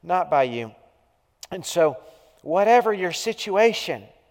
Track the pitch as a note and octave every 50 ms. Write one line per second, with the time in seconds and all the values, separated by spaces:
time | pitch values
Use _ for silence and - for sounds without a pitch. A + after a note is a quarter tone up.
0 | _ E3 F3+ F#3 F3 D3+ D#3 C#3+ C3+ B2+ A#2+ A#2+ A#2 A2 A2 _ _ _ _ _
1 | _ _ _ _ _ _ _ _ - - F3+ F#3+ E3 - - F3 D#3+ D3+ C#3 -
2 | - - _ _ _ _ _ _ _ D3 D#3+ F#3 G3+ G#3+ A#3+ B3 A3+ A3 G#3 F#3+
3 | F#3 F3 D#3+ - - A3+ A3 - - G#3+ F#3+ G3 A3 A#3 G#3 - - - D3+ A2+
4 | G2+ - _ _ _ _